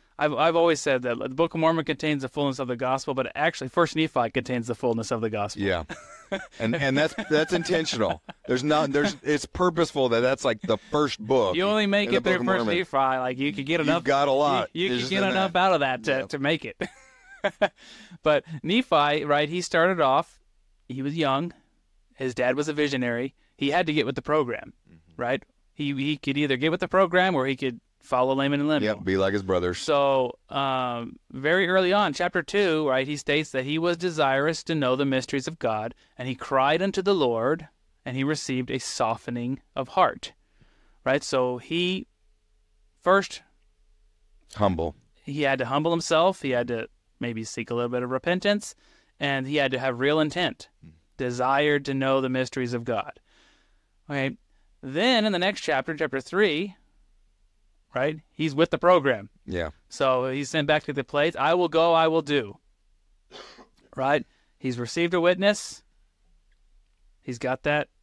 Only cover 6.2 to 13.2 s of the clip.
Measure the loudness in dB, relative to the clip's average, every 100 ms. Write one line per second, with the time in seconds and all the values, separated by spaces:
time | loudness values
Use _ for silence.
6.2 | -10 -10 -8 -4 -2 0 0 2 0 -2
7.2 | 0 0 2 0 0 -2 -2 0 -2 -2
8.2 | -10 -12 -4 -2 2 2 2 2 0 -2
9.2 | -2 -2 -2 0 0 2 0 2 2 4
10.2 | 2 2 0 -2 0 -2 0 0 0 -2
11.2 | 2 2 4 2 2 2 2 2 2 0
12.2 | 2 0 2 2 2 0 0 0 2 0